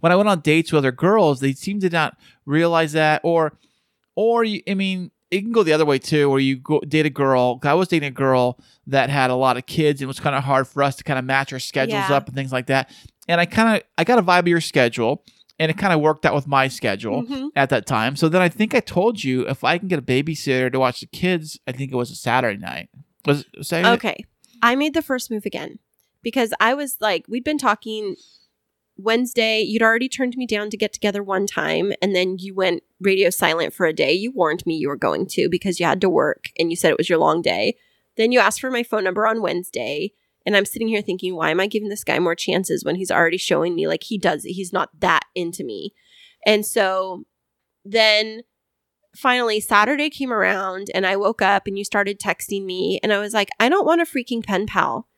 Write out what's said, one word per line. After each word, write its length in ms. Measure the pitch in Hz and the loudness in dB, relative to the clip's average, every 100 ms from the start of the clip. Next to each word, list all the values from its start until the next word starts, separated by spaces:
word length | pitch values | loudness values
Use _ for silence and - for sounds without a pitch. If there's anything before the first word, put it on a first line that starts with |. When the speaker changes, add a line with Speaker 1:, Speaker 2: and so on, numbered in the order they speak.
Speaker 1:
when 120 | 165 | 4
I 40 | 180 | 4
went 120 | 208 | 4
on 120 | 190 | 2
dates 300 | 147 156 160 | 4 2 4
with 60 | 156 | 2
other 140 | 135 | 2
girls, 480 | 127 175 220 170 135 | 2 2 4 4 2
they 120 | 135 | 0
seemed 280 | 135 - 202 | -2 -6 -2
to 80 | 190 | 0
not 260 | 165 151 - _ _ - | 0 -2 -4 _ _ -2
realize 460 | 147 170 170 160 | 2 2 2 2
that, 280 | 151 156 151 | 2 2 2
or, 340 | 170 170 156 _ _ _ _ _ _ | 2 2 0 _ _ _ _ _ _
or 300 | - 220 233 | -2 2 2
you, 180 | 226 208 - | 2 -2 -4
I 60 | |
mean, 360 | 196 190 185 180 _ _ | -2 0 -2 -6 _ _
it 100 | 185 | -2
can 100 | 208 | 0
go 140 | 226 | 2
the 80 | 175 | 4
other 120 | 156 | 4
way 140 | 156 135 | 4 2
too, 320 | - 156 143 | 2 2 4
where 80 | 135 | 4
you 180 | 135 135 | 2 0
go 220 | 135 151 | 0 -2
date 240 | 151 151 | 0 0
a 60 | 156 | 0
girl. 480 | 135 139 131 123 123 | 0 2 4 2 0
I 100 | 147 | 0
was 140 | 156 185 | 2 2
dating 180 | 170 147 | 0 -2
a 60 | |
girl 480 | 127 135 131 123 123 _ _ - | -2 2 4 2 -2 _ _ -2
that 240 | 135 135 | 0 2
had 200 | 143 131 | 2 2
a 40 | |
lot 220 | 127 131 123 | 4 2 0
of 100 | 127 | -4
kids, 340 | - 151 143 | 0 2 0
and 40 | |
it 20 | 135 | -4
was 140 | - | -4
kinda 200 | 156 139 | -2 -2
hard 280 | 135 135 131 | 0 0 0
for 160 | - | 0
us 100 | 139 135 | 0 0
to 80 | |
kinda 160 | - 135 | -4 -4
match 320 | 127 135 135 | 0 0 0
our 60 | 131 | -8
schedules 460 | - - 135 214 190 | -6 -2 -2 -2 0
Speaker 2:
Yeah. 60 | 139 | 0
Speaker 1:
up 120 | 135 | 0
and 80 | 131 | -8
things 160 | 135 | -4
like 140 | 131 123 | -4 0
that. 240 | 135 127 - - _ - | 0 0 -10 -20 _ -2
And 140 | 170 | 0
I 60 | 170 | 0
kinda, 360 | - 226 214 - - | 2 4 2 -2 -4
I 60 | |
got 140 | 170 240 | 2 2
a 20 | |
vibe 180 | 180 180 | 4 4
of 80 | 175 | 4
your 120 | 170 | 2
schedule, 640 | 156 151 123 117 113 147 _ _ _ _ | 0 2 2 2 -2 -2 _ _ _ _
and 100 | 160 | -2
it 80 | 160 | 0
kinda 200 | 196 165 | 2 2
worked 260 | 151 151 | 2 2
out 100 | - | 0
with 120 | 143 143 | 0 0
my 220 | 139 131 | 2 2
schedule 560 | 127 120 101 113 104 | 0 -4 -2 -4 -4
Speaker 2:
Mm-hmm. 240 | 233 277 277 214 | -4 -8 -6 -2
Speaker 1:
at 140 | 135 | 2
that 160 | 127 - | 0 0
time. 280 | 120 113 | 0 0
So 140 | 143 160 | 2 2
then 120 | 175 | 4
I 80 | 180 | 2
think 240 | 165 214 | 0 0
I 80 | 262 | 0
told 440 | - - 208 214 | 0 0 0 0
you, 240 | 135 127 120 | -2 -2 -2
if 160 | 127 | -2
I 140 | 131 175 | 0 0
can 100 | 185 | 0
get 100 | 175 | -4
a 40 | |
babysitter 680 | 123 127 147 151 - 127 127 | 0 0 0 -4 -2 0 0
to 80 | 131 | 2
watch 220 | 131 120 | 0 -2
the 60 | - | -12
kids, 520 | - 180 180 156 - - | -4 -2 -2 -4 -14 -12
I 60 | |
think 180 | 123 135 | -10 -6
it 60 | 127 | -4
was 160 | 120 | -4
a 40 | - | -6
Saturday 440 | - 120 127 98 | -2 0 0 -4
night. 280 | 87 65 - - - _ - | -8 -12 -14 -20 -20 _ -2
Was 140 | 147 - | -2 -2
it 140 | - 151 | -16 -6
Saturday 220 | 165 190 | 0 2
night? 60 | |
Speaker 2:
Okay. 300 | 240 220 - - _ _ _ | 2 0 -8 -14 _ _ _
I 140 | 233 254 | 0 2
made 180 | 302 | 0
the 80 | 302 | -2
first 260 | 311 262 - | -4 -6 -4
move 160 | 220 | -8
again 360 | 202 - - - _ _ _ _ | -8 -10 -12 -16 _ _ _ _
because 300 | 233 247 226 - | -6 -2 0 2
I 140 | 214 | 2
was 240 | 277 285 - | 2 -4 -2
like, 240 | 220 180 - | -2 -2 -4
we'd 160 | 233 | -6
been 140 | - 302 | -4 -2
talking 560 | 262 214 220 214 208 180 _ _ _ _ _ _ _ - | 0 -2 -4 -6 -6 -8 _ _ _ _ _ _ _ -8
Wednesday. 640 | 196 226 247 233 220 220 | 0 0 0 0 2 2
You'd 220 | 220 214 | 0 2
already 260 | 226 226 254 | 2 2 -2
turned 280 | - 254 247 | -2 -4 -4
me 100 | 247 | -4
down 220 | 214 208 | -4 -4
to 60 | 208 | -4
get 160 | 214 | -4
together 300 | - 208 202 | -2 -2 -2
one 240 | 202 190 196 | -2 -2 0
time, 460 | - 151 160 190 - | -2 -2 0 0 0
and 120 | 190 | 0
then 220 | 185 185 185 | 0 0 -4
you 160 | 190 | -8
went 280 | 190 185 170 _ _ | -2 0 0 _ _
radio 300 | 190 190 196 | 0 4 4
silent 420 | 180 160 160 160 | 2 0 2 -2
for 140 | - 175 | 0 0
a 60 | |
day. 200 | 156 143 | 2 2
You 180 | 170 220 | 2 0
warned 320 | 262 170 151 - | 0 0 0 -2
me 80 | 160 | -2
you 120 | 143 | -2
were 80 | 143 | -2
going 300 | - 76 - | -2 -2 -4
to 200 | - 147 | -2 0
because 320 | 175 196 175 | 0 -2 -2
you 60 | 170 | 0
had 140 | 185 | 2
to 80 | 190 | 2
work, 400 | 160 147 - - - | 2 0 -2 -10 -4
and 120 | 165 | -2
you 60 | 165 | 2
said 140 | 170 | 2
it 80 | - | 2
was 100 | 160 | 2
your 100 | 170 | 2
long 220 | 160 160 | 2 2
day. 340 | 165 90 107 - _ _ _ - | 0 0 -2 -4 _ _ _ -2
Then 160 | 226 | 2
you 60 | 247 | 4
asked 220 | 202 - | 4 2
for 100 | 262 | -4
my 120 | 254 | -4
phone 200 | 240 214 | -2 -2
number 240 | 190 185 220 | 0 0 0
on 140 | 226 | 0
Wednesday, 680 | 214 175 180 - 117 147 175 _ _ _ | -2 -4 -6 -8 -6 -6 -6 _ _ _
and 120 | - 202 | 0 0
I'm 100 | 202 | 0
sitting 220 | - 226 | -4 -4
here 120 | 220 | -4
thinking, 320 | 208 185 180 | -4 -6 -6
"Why 160 | 180 160 | -4 -2
am 80 | 165 | 0
I 80 | 196 | 0
giving 200 | 214 208 | -2 -4
this 160 | - | -8
guy 140 | - - | -2 0
more 160 | 170 | 0
chances 500 | 170 - 180 190 - | -2 -2 -2 0 -4
when 120 | - 175 | -4 -4
he's 140 | 185 | -2
already 280 | - 165 180 | 2 2 0
showing 360 | - 156 165 | -2 0 0
me, 140 | 170 160 | -2 -2
like, 160 | 165 | -4
he 140 | - 214 | -4 -2
does, 260 | 180 151 | -2 -2
he's 280 | - 185 180 | -6 -10 -6
not 180 | 190 170 156 | -4 -6 _
that 220 | 190 160 - | 0 0 0
into 300 | - 170 170 | -6 -6 -6
me?" 300 | 143 104 123 _ _ _ - _ - | -10 -10 -12 _ _ _ -20 _ 0
And 180 | 214 208 | 0 0
so 580 | - 190 190 190 180 - _ _ _ _ _ | 0 0 0 -4 -8 -14 _ _ _ _ _
then 580 | 202 220 220 214 220 220 - _ _ _ _ _ _ - | -6 2 4 4 0 -8 -18 _ _ _ _ _ _ -4
finally 420 | 269 247 233 214 | 0 0 0 -2
Saturday 500 | 208 214 214 285 302 | 0 2 2 0 -2
came 220 | - 262 | -4 -4
around, 560 | 226 185 190 190 185 196 | 0 0 0 -4 -8 -6
and 120 | - 190 | -2 0
I 100 | 196 | 2
woke 240 | 202 226 | 0 2
up, 240 | 190 196 - | 2 2 0
and 120 | 196 | -8
you 60 | |
started 360 | 202 208 202 202 | -4 -2 -2 -2
texting 440 | 208 - - 196 190 | -4 -4 -4 -6 -6
me, 340 | 185 180 190 | -4 -2 -2
and 100 | - | 0
I 60 | 202 | 0
was 140 | 208 | 0
like, 160 | 220 202 - | -2 -2 0
"I 100 | 233 | 2
don't 160 | 370 359 | 2 2
want 160 | 339 | 2
a 20 | |
freaking 400 | 339 277 240 233 | 0 -4 -4 -6
pen 220 | - 190 208 | -2 -2 -2
pal." 420 | 196 160 117 233 | 0 0 -2 -10